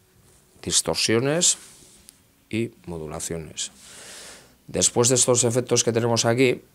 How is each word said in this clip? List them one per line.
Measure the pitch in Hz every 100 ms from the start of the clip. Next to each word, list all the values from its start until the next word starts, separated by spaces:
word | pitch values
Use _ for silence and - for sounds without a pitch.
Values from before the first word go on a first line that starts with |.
| _ _ _ _ _ _
distorsiones | 87 - - 80 - 110 135 160 175 - - - - - - - _ _ -
y | 110 117 - -
modulaciones. | 85 78 80 - 85 73 - - - - - - - - - - _ -
Después | 92 92 113 120
de | 127
estos | - 123
efectos | 120 120 120 120
que | -
tenemos | 113 117 113
aquí | 117 117 131 - -